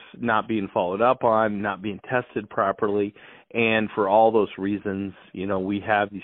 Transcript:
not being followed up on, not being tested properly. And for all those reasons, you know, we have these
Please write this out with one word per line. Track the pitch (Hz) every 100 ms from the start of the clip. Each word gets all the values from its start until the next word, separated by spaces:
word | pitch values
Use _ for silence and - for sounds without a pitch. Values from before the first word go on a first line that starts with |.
| - -
not | 117 110 110
being | 110 95
followed | 107 90 98
up | 123 131
on, | 120 110 110 104
not | 104 92
being | 104 92 -
tested | 127 - 113 104
properly. | - 98 - 107 104 101 - - - _
And | 117 113 110 104
for | - 95
all | 110 113
those | 113 95 -
reasons, | 98 101 101 98 98 - -
you | - 98
know, | 95
we | 95 101
have | 107 104 104
these | 98